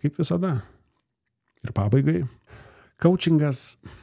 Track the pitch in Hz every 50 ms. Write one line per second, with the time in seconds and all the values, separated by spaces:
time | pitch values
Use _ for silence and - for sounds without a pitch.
0 | - 147 - - 165 - - - 185 185 139 110 - - _ _ _ _ _ _
1 | _ _ _ _ _ _ _ _ _ _ _ _ - - - - 98 104 110 139
2 | 139 147 160 175 147 123 - _ _ _ - - - - - _ _ _ _ -
3 | - 170 185 180 - 165 165 151 147 147 131 - - - - _ - - - -